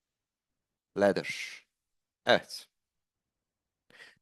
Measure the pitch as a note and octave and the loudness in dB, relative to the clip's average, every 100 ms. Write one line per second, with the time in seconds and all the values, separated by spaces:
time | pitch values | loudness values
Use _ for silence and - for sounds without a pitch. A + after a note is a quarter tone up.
0 | _ _ _ _ _ _ _ _ _ - | _ _ _ _ _ _ _ _ _ 2
1 | G2+ F2 - - - - - _ _ _ | 2 2 -4 -8 -10 -14 -20 _ _ _
2 | _ _ - A#2 - - - _ _ _ | _ _ 2 2 2 -18 -20 _ _ _
3 | _ _ _ _ _ _ _ _ _ - | _ _ _ _ _ _ _ _ _ -20
4 | - _ | -20 _